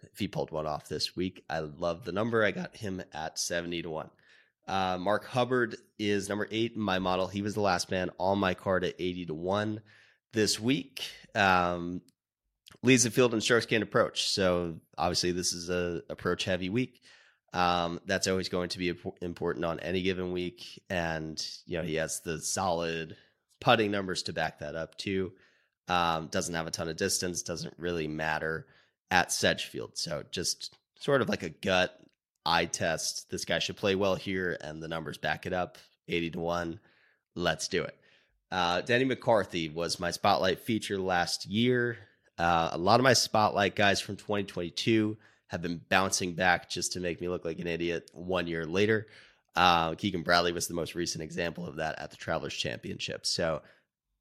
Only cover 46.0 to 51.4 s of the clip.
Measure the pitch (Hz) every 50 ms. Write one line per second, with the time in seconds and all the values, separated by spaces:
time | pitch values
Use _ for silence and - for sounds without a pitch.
46 | 95 95 - - 98 90 85 80 92 90 87 82 - - - 90 82 - - 92
47 | 90 87 80 - 87 87 90 85 - 82 82 90 87 85 82 82 85 85 85 -
48 | - - - - 87 90 92 90 85 85 82 82 80 76 85 95 104 107 110 107
49 | 104 - - - - - _ _ _ _ - 82 90 90 85 85 82 82 80 -
50 | - 101 92 87 78 87 87 87 87 87 87 87 - - 85 85 80 - - 85
51 | 87 82 - 82 80 76 82 92